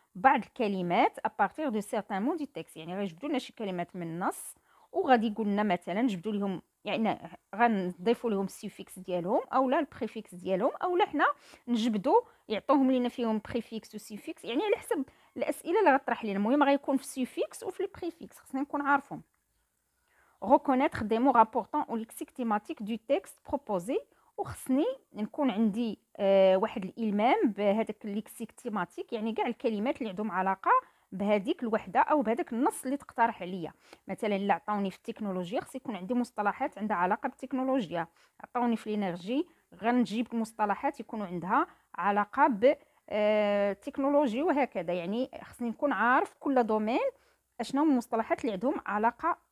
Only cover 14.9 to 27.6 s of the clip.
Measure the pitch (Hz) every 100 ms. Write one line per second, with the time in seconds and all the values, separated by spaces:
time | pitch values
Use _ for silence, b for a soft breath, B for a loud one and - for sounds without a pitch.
14.9 | 330 262 b b 240 233 - 311 415 359
15.9 | 269 - 233 214 196 208 294 277 277 302
16.9 | 269 - 262 247 339 622 - - - 381
17.9 | - 339 - - - - 262 294 285 277
18.9 | 285 - 160 - _ _ _ _ _ _
19.9 | _ b b b b 202 294 285 254 302
20.9 | - 214 226 277 294 285 254 190 302 -
21.9 | 233 226 - 302 - 233 208 - 320 208
22.9 | 226 - 320 - - - 285 - 190 180
23.9 | 370 - b b - 381 - - 262 440
24.9 | 539 _ 202 214 - 269 190 226 202 233
25.9 | - _ - 196 196 190 190 214 220 185
26.9 | - 220 202 233 440 294 196